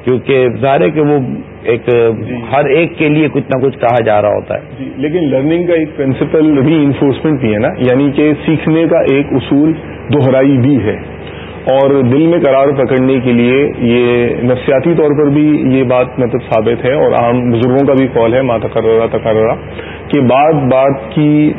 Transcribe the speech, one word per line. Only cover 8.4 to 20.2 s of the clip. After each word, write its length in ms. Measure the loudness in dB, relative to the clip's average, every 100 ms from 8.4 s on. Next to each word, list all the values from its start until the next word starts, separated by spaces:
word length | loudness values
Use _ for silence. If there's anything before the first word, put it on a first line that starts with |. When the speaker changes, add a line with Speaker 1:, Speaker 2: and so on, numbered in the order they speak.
| 0
Speaker 2:
سیکھنے 400 | -2 0 0 2
کا 100 | 2 2 0
ایک 180 | 0
اصول 400 | -2 0 0 2 -2 -8 -14 -4
دہرائی 440 | 0 2 2 2 2
بھی 200 | 2 0
ہے، 120 | 0 -6 -8 -14 -14 -14 -14 -10 0
اور 300 | 2 2 2
دل 240 | 2 2 2
میں 120 | 2 2
قرار 260 | 2 2 0
پکڑنے 420 | 0 2 2 0
کے 140 | 0
لیے 260 | 2 2 2 0 -2
یہ 680 | 0 2 2 2 0 -2
نفسیاتی 500 | -2 -2 0 0 2
طور 240 | 2 2 2
پر 120 | 2
بھی 160 | 2 2 2 2 0
یہ 60 |
بات 360 | 2 0 0 -2
مطلب 220 | -2 -2 -2
ثابت 360 | 0 0 -2 -2
ہے، 80 |
اور 180 | 0 2 2
عام 260 | 0 0 0
بزرگوں 360 | 0 2 2 2
کا 60 |
بھی 140 | 2 2
قول 200 | 2 2
ہے، 80 | 0
ما 160 | 0 -2
تکرر 500 | -2 -2 2 2 0
تکرر۔ 420 | -2 -2 0 0 -2 -8 -14 -14 -14 -4
کہ 100 | 0